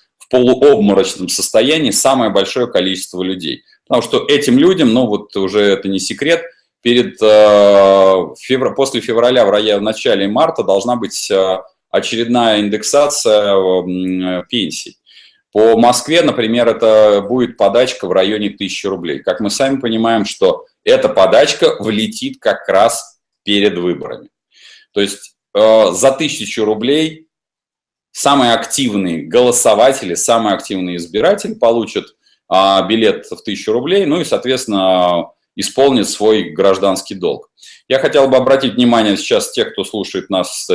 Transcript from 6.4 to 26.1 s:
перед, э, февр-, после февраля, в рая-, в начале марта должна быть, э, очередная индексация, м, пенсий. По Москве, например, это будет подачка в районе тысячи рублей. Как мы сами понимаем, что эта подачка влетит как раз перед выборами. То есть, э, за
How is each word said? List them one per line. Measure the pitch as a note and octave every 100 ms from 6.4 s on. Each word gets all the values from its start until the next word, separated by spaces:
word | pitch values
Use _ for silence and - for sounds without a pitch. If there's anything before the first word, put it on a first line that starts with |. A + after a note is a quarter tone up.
| - _ _ _
перед, | A#2+ B2 G2+ -
э, | G#2+ G#2+ G#2+ G#2 G2+ G2+ G2 G2 F#2+ F#2+ D#2+ -
февр-, | - B2+ B2 G#2
после | C3 A#2+
февраля, | - A2+ A#2+ B2+ G2+
в |
рая-, | G#2 G#2+ G2+
в |
начале | G#2+ A2 B2 G2+ G2
марта | B2 E3 C#3
должна | F#2+ G2 A#2+ B2
быть, | G#2 - -
э, | G2 F#2+ F#2 - _ _
очередная | G2+ - A#2 A#2 A#2+ A#2 G#2+
индексация, | G#2 G#2+ - C#3+ C#3+ - A2 G#2+ G#2
м, | G2 F#2 F#2 F2+ F#2 F#2 F#2 F#2 F2+ -
пенсий. | A#2+ D#2+ - - - _ - _ _ _
По | G#2 A2+ A2+
Москве, | A#2+ A#2+ - E3
например, | D#3 B2 A2 A#2+ A#2
это | A2 A2+ G#2+ G#2+ G2+
будет | G2+ B2+ A#2 -
подачка | G2+ A#2 B2+ - F#2
в |
районе | F#2 G2 G#2+ G2+
тысячи | - F#2+ - G2
рублей. | F2+ E2+ C#2
Как | F#2 F2+
мы | G#2
сами | - C3+ C3+
понимаем, | B2 A2+ A#2 A2+ G2
что | - F#2+ - - _
эта | G#2+ B2 G#2
подачка | - C3 C3 D3 - D#3+ -
влетит | G#2+ G#2 G#2+ - C3 -
как | A2 F#2+ -
раз | F#2+ A#2 - - _ _ _ G#2
перед | G2+ G2+ F2+
выборами. | F2 D#2 - - - _ _ _ - - _
То | G#2
есть, | G2+ - - _ _
э, | G2+ A2 A2 G2
за | F2 C3+